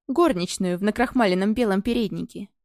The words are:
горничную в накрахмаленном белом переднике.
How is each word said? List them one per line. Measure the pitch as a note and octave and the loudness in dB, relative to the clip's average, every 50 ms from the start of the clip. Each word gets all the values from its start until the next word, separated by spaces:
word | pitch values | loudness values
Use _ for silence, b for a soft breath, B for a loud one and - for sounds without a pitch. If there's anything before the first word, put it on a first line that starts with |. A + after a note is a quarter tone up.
| _ - | _ -4
горничную | C4 D4 F4 D#4+ G#3+ F3 F3 - - - F#3+ F3+ F3 F3 | 2 2 4 4 2 0 -2 -4 -4 -4 -2 -2 -2 0
в | G3 | 0
накрахмаленном | G#3 G#3+ - A#3+ B3+ - B3+ A#3 G3 F3+ F#3 F#3+ G#3 A3 | -2 0 0 -2 0 2 2 2 2 2 2 0 0 0
белом | A3+ B3 G#3+ F#3+ F#3+ | 0 0 2 0 0
переднике. | - B3 A#3 A#3+ A3+ F#3 D#3+ E3+ A#3+ B3 - - G3+ - _ _ _ | 0 0 0 0 -2 -2 -4 -6 -8 -10 -10 -14 -14 -14 _ _ _